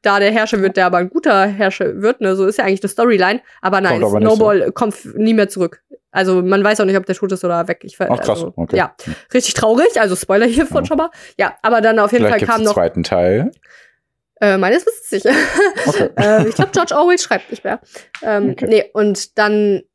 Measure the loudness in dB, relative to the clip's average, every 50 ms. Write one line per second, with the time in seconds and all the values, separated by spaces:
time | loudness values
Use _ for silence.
0 | -2 0 2 2 2 2 2 0 -2 -2 -2 0 0 0 0 0 0 2 2 0
1 | -2 -2 -4 -2 0 2 2 2 2 0 0 -2 -2 -2 -2 -2 -4 -4 -4 -2
2 | -2 -2 -2 -2 -2 -2 0 0 0 0 0 0 0 -2 -2 -2 -4 -4 -2 0
3 | 2 2 2 2 2 2 0 -2 -6 _ -12 _ -4 -2 0 0 0 0 0 0
4 | 0 0 2 2 2 2 4 4 4 4 2 2 0 -2 -2 -2 -4 -4 -4 -6
5 | -12 -10 -4 -2 0 2 2 2 0 0 -2 -4 -4 -6 -6 -10 _ _ -20 -20
6 | _ _ -4 -2 0 2 2 2 2 2 2 2 2 2 2 0 0 0 0 0
7 | -2 -4 -6 -4 -4 -6 -4 -4 -4 -2 -2 -2 -2 -4 -6 -10 -12 -14 -8 -4
8 | -2 -2 -2 -2 -2 -2 -4 -4 -6 -8 -8 -8 -6 -2 -2 -2 -2 -2 -6 -12
9 | -14 -14 -14 -14 -8 -2 -2 -2 0 -2 -2 -2 0 2 2 2 2 2 2 2
10 | 0 0 -2 -4 -2 0 0 2 2 2 2 0 -2 -2 -2 -4 -4 -2 -2 -4
11 | -4 -4 -6 -12 -20 -12 -6 -4 -4 -4 -4 -4 -2 0 2 2 2 2 2 2
12 | 2 2 2 2 2 2 0 0 0 0 0 0 0 0 2 2 0 0 0 -4
13 | -4 -2 0 2 2 2 2 0 0 -4 -6 _ _ _ -20 -20 -20 _ _ _
14 | _ _ _ _ _ _ _ -2 0 0 2 2 2 2 0 0 0 -2 -4 -4
15 | -6 -8 -6 -2 0 0 0 0 0 -2 0 0 0 0 0 -2 -2 -2 0 0
16 | -2 -2 -2 0 2 2 4 4 2 2 0 -2 -2 -2 0 -2 -2 0 0 2
17 | 2 4 2 2 0 -2 -4 -4 -4 -8 -12 -10 -8 -8 -8 -8 _ _ -20 -20
18 | -20 _ -16 -8 -4 -2 -2 0 0 -2 -4 -4 -2 0 2 2 0 0 -2 0
19 | 0 0 0 -2 -6 -6 _ 0 0 2 2 2 2 0 0 -2 -4 _